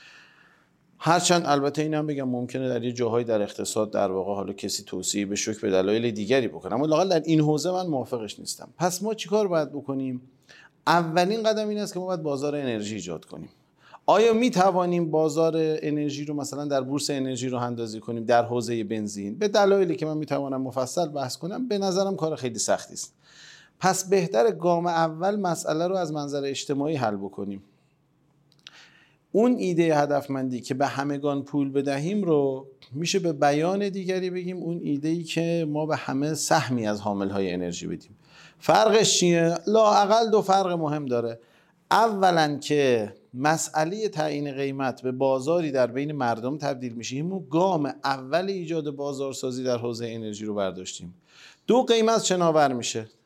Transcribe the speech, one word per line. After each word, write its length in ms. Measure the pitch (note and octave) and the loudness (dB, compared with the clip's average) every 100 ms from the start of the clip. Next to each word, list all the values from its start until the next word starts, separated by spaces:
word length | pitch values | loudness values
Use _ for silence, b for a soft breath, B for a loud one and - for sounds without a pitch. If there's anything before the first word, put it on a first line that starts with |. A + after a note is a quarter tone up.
| B B B B B B B B _ _ | B B B B B B B B _ _
هرچند 460 | D#3 F3+ F3 F3 D#3 | 2 4 4 4 4
البته 360 | C#3+ C#3 C#3+ | 2 2 0
اینم 260 | D#3 D3+ D3+ | -2 -2 -2
بگم 220 | C#3 C3 | -4 -2
ممکنه 400 | B2 B2 C3 C3 | -4 -4 -4 -2
در 140 | A#2+ | -2
یه 80 | B2 | -2
جاهایی 340 | A#2+ A#2 A#2 A#2 | 0 2 2 2
در 160 | A2 | 0
اقتصاد 500 | G2+ - G2 A2+ G#2 | 0 -4 -4 -2 0
در 200 | G#2 G2 | 0 0
واقع 220 | F#2+ F#2+ | 0 -2
حالا 200 | G2 F#2+ | -4 -6
کسی 300 | G2 G2+ - | -6 -6 -6
توصیه 420 | G2+ F#2 F#2 G#2 G2 | -8 -6 -4 -2 -2
به 100 | G2+ | -2
شوک 260 | - G#2+ | -4 -2
به 80 | G#2+ | 2
دلایل 420 | F#2 F#2+ A2 A#2+ | 2 4 2 0
دیگری 360 | G#2+ G2+ C3 A#2 | -2 2 2 2
بکنه، 260 | D#2 F#2 | -4 -4
اما 120 | A2 D#3 | -2 2
لااقل 240 | D#3 F#3+ | 2 4
در 120 | E3 D#3+ | 2 4
این 140 | D#3 | 4
حوزه 320 | D3+ D3+ E3 | 4 2 0
من 160 | F#3 F3+ | -2 -2
موافقش 520 | C#3 A#2 A#2+ G#2 - | -4 -4 -6 -8 -10
نیستم. 300 | E2+ - - - | -12 -12 -16 -4
پس 260 | F3 F3+ | -2 -2
ما 100 | G#3+ | -4
چیکار 340 | G#3+ E3 G#3 G3+ | -6 -2 0 2
باید 240 | E3 C#3+ | 0 -2
بکنیم؟ 500 | D3 C#3 C3+ C3 B2+ - _ B B B _ - | -6 -6 -4 -4 -8 -12 _ B B B _ 2
اولین 560 | E3+ E3 E3 F3+ A3+ | 2 2 2 2 0
قدم 260 | A3 G#3+ G#3+ | 0 0 -2
این 80 | G#3 | -4
است 160 | G#3 | -6
که 60 | F3+ | -6
ما 60 | F#3 | -6
باید 180 | F#3 | -4
بازار 320 | D#3 C#3 D3 D3 | -4 -2 -2 -2
انرژی 400 | C3+ A2 G#2 G#2+ | -2 -4 -4 -6
ایجاد 300 | F2 D#2 - | -8 -10 -12
کنیم. 240 | D2+ D2 _ _ B B B - | -16 -16 _ _ B B B 2
آیا 280 | F3+ A3+ | 4 6
می‌توانیم 800 | A3 B3 F#3 F#3+ F3+ F3 F3 E3 | 4 2 4 4 4 2 0 0
بازار 420 | D#3 D#3+ D#3+ D#3+ D#3+ | 2 2 2 2 2
انرژی 680 | D#3+ D#3 D3+ D3 D3 C3+ D3 | 0 -2 -2 -2 -2 -4 -6
رو 80 | |
مثلاً 320 | D3 C3+ C#3 D3 | -6 -6 -6 -2
در 160 | C3+ | -2
بورس 280 | B2+ C#3+ C#3+ | 0 -2 -2
انرژی 400 | C#3+ C3 B2+ B2+ | -2 -4 -4 -4
راه 140 | B2 | -2
اندازی 360 | A#2+ A#2 A#2 G#2+ | -4 -4 -6 -8
کنیم 240 | A2+ A#2 | -8 -4
در 200 | A2+ A#2+ | 4 4
حوزه 400 | A#2 A#2+ A#2 A#2 | 4 -2 -2 -4
بنزین؟ 540 | G#2 A2 G#2 G#2 G2+ B2+ | -2 -4 -4 -6 -8 -4
به 100 | G#3 | 0
دلایلی 480 | G#3 G3 G3 F3+ D#3+ | 4 4 4 2 -2
که 100 | D#3 | -4
من 120 | D3+ | -4
می‌توانم 440 | D3+ C#3 C#3 C3 | -4 -4 -2 -4
مفصل 460 | C3 B2+ B2+ - D#3+ | -4 -4 -2 -2 -4
بحث 300 | D3 B2+ - | -4 -8 -8
کنم، 300 | E3+ A#3+ B3+ | -8 -6 -4
به 100 | G3+ | -2
نظرم 380 | G3 F#3 G3 E3+ | 0 0 0 -2
کار 200 | D#3+ C3+ | -4 -2
خیلی 240 | B2+ A2 | -4 -4
سختی 340 | - F#2+ - | 0 0 -2
است. 200 | - - _ B B B B B _ | -14 -14 _ B B B B B _
پس 300 | F#3 F3+ F#3 | 0 0 2
بهتر 420 | F#3+ E3+ G#3+ A#3 | 2 2 2 2
گام 360 | E3 F3 E3+ F3 | 2 2 2 0
اول 480 | E3 E3 D#3 F#3+ G#3 | 0 0 0 -2 0
مسئله 520 | F#3 E3 D3+ D#3 F3 | -2 -2 -2 0 0
رو 80 | F#3+ | 0
از 180 | E3 | -2
منظر 300 | D3+ C#3+ C#3+ C#3 | -4 -4 -4 -4
اجتماعی 500 | C3+ - C#3 D3 D3+ | -4 -4 -2 -2 0
حل 200 | A2+ G#2 | -2 -2
بکنیم. 480 | G2 - G2+ G2 - _ _ _ _ _ _ _ _ _ B B B B B B _ | -6 -8 -8 -10 -14 _ _ _ _ _ _ _ _ _ B B B B B B _
اون 240 | F#3 A#3+ B3 | 2 4 4
ایده 420 | F#3 E3+ E3+ D3 | 2 2 4 4
هدفمندی 640 | C#3+ C#3+ C3+ C3+ C3 B2 | 2 0 -2 -4 -4 -6
که 120 | - | -4
به 140 | C3+ C#3 | -2 0
همگان 560 | B2 C#3+ C#3+ C#3+ C#3 | 0 -4 -2 -2 -2
پول 280 | C#3 D3 C#3 | -2 -2 0
بدهیم 520 | C#3 C#3 C#3 D#3+ G#3 | 0 0 -2 -2 -2
رو 440 | F3 D3 C#3 C3 C3+ - - | 2 2 2 -2 -10 -20 -12
می‌شه 280 | C3+ E3+ G3 | -6 -2 0
به 140 | E3+ | 0
بیان 560 | D3 C#3+ D3 E3 G3 G3+ | 2 2 4 2 0 -2
دیگری 400 | F#3+ F3+ F#3 F#3 | -4 -4 -2 -4
بگیم 280 | F3+ F3+ F3+ | -4 -6 -6
اون 220 | E3 E3+ | -6 -4
ایده‌ای 400 | - C#3+ D#3 E3+ | -2 -2 0 -2
که 440 | E3 E3 E3 E3+ D#3 | -2 -2 0 0 0
ما 160 | D3+ D#3 | -2 -2
به 100 | C#3+ | -2
همه 380 | - C3+ D3 | -2 -2 -2
سهمی 540 | D3 - D#3+ A#2+ B2 G#2+ | -2 2 2 2 0 0
از 140 | G#2 | -2
حامل‌های 520 | G#2 G2+ G2 G2+ F#2+ | -2 -2 -2 -2 -2
انرژی 340 | F2+ F2 E2+ E2+ | -2 -4 -6 -8
بدیم. 300 | E2+ - - B B B B | -10 -12 -20 B B B B
فرقش 600 | - F3 A3 G#3+ G3 - | 2 4 6 6 4 4
چیه؟ 380 | F3 E3+ E3 E3+ - | 4 4 2 0 2
لااقل 640 | A3 G#3+ G3+ G3 A3 A3+ | 4 6 6 6 4 4
دو 100 | G#3 | 2
فرق 260 | F#3 F#3+ F#3 | 4 2 2
مهم 380 | F3 D#3 D3+ C#3 | 0 -2 -2 0
داره. 340 | A#2+ A2+ A#2 b b b b - | 0 0 -6 b b b b 0
اولاً 640 | F3+ A3+ G3 F#3+ E3+ D3+ C#3+ | 4 4 4 4 4 2 -2
که 560 | - D3 C3+ A#2 G#2 - _ | 0 2 4 2 0 -8 _
مسئله 720 | B2 D3 D#3 - D#3 D#3+ G#3 G#3+ | -2 0 0 0 -2 -2 -2 -4
تعیین 440 | D#3 D#3 D3 D3 | -2 -2 -2 -4
قیمت 500 | C3+ C#3 C3+ C3 A#2+ | -4 -4 -2 -4 -2
به 100 | B2+ | -6
بازاری 600 | B2+ C3+ C3+ C3 F3 D3+ | 0 2 2 2 0 2
در 160 | C3 A#2+ | 2 2
بین 240 | B2 D3 | 0 -4
مردم 460 | D3 A#2+ A2 B2 D3+ | -2 0 0 -2 -4
تبدیل 360 | C#3+ C3 B2 | -4 -4 -6
می‌شه. 220 | A#2+ A2 C3 | -8 -8 -6
این 300 | E3+ F#3+ C3+ | -4 -6 -2
گام 440 | D#3 F#3+ E3+ C#3 - | 2 2 2 -2 -4
اول 420 | C#3 C3+ C3 D#3+ G3 | -4 -4 -2 -2 -2
ایجاد 400 | F#3+ D#3+ E3 D3 | -4 -4 -4 -4
بازارسازی 720 | C#3 C#3+ C3+ C3+ B2+ C3 B2+ | -6 -6 -4 -6 -6 -6 -4
در 140 | B2+ A#2+ | -2 -2
حوزه 300 | A#2+ A2+ A#2 | -2 -6 -6
انرژی 360 | A2+ A2 G#2 G#2+ | -8 -8 -6 -4
رو 80 | |
برداشتیم. 600 | G#2 F#2+ F#2 F#2 - E2+ - B B B B - | -2 -2 -4 -10 -12 -14 -18 B B B B 2
دو، 160 | A#3+ | 4
قیمت 400 | B3 A3+ A3 A3+ | 4 4 4 2
شناور 500 | - F#3 E3+ D#3 C#3+ | 2 2 4 6 4
می‌شه 340 | A#2+ A2+ A#2 A2 _ | 2 -4 -6 -8 _